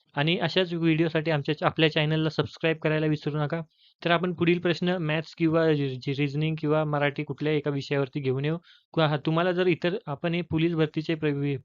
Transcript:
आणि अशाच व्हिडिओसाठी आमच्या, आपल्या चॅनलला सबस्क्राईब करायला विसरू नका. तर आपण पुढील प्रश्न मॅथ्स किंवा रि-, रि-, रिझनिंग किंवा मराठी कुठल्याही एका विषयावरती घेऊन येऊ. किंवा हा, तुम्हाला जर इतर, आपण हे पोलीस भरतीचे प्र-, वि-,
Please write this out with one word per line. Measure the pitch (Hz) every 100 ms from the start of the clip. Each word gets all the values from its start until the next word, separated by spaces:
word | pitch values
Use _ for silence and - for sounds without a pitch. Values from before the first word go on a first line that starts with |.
| _ -
आणि | 151 180
अशाच | 160 185 185
व्हिडिओसाठी | 170 165 156 165 160 156
आमच्या, | 151 139 151
आपल्या | 170 - 156
चॅनलला | 156 151 156 156
सबस्क्राईब | 156 - - 165 160
करायला | 156 156 156
विसरू | 151 156 151
नका. | 147 165 160 _ _ - 170
तर |
आपण | 170 180
पुढील | 170 170 175
प्रश्न | 175 165 180
मॅथ्स | 185 156 156 156 -
किंवा | 165 160 160
रि-, | 151
रि-, | 139 131 143 135
रिझनिंग | 147 143 156 156
किंवा | 151 156
मराठी | 151 147 143 143
कुठल्याही | 147 131 151 151
एका | 147
विषयावरती | 139 - 143 135 151
घेऊन | 131 131 147
येऊ. | 170 - - _
किंवा | 160 151
हा, | 151
तुम्हाला | - 160 180
जर | 175 185
इतर, | 160 175 185 -
आपण | 139 175
हे | 175
पोलीस | 175 160 170
भरतीचे | 160 156 160 156 160
प्र-, | 151
वि-, | 139 143 135